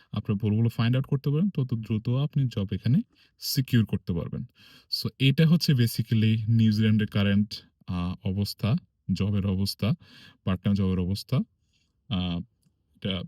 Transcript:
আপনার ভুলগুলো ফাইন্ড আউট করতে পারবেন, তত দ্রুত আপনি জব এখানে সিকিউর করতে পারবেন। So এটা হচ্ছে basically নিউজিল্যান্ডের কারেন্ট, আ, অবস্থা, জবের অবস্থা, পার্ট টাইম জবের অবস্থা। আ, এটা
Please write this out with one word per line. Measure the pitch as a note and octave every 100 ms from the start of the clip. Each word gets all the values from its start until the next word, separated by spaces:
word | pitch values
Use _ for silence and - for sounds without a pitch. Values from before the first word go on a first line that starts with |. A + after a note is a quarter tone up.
| _
আপনার | G#2 - G#2
ভুলগুলো | G#2+ G#2+ A2+
ফাইন্ড | - A#2 B2+
আউট | C3+
করতে | C#3 D3
পারবেন, | D3 G3+
তত | - C3
দ্রুত | A2+ A2 A2 A#2+
আপনি | B2 D3 C#3+ C3 A2+
জব | F#2+
এখানে | F#2 A2 D#3 - _ _ _
সিকিউর | - - C3 A#2+ G#2
করতে | G2+ -
পারবেন। | E2+ - - - _ - - _ -
So | - -
এটা | C3+ C3+ D#3+
হচ্ছে | F3 -
basically | C3 A#2 - A#2 A2 A2 A2 G#2+
নিউজিল্যান্ডের | A#2 A2 G#2+ A2 G#2+ G#2
কারেন্ট, | G#2 G2+ G2+ G#2 - - _ -
আ, | F#2 F2+ F2+
অবস্থা, | G2 F#2+ G2+ - G2+ D#3+ - _ -
জবের | F#2+ G2 G2+ F#2+
অবস্থা, | F#2 G2 - G2+ E3+ - - - _
পার্ট | - F#2
টাইম | G2+ G2+
জবের | F#2+ F#2
অবস্থা। | F2+ G2+ - C3 A3+ _ _ _ _ _ _
আ, | F#2 F2+ F2 - _ _ _ _ _
এটা | G2+ F#2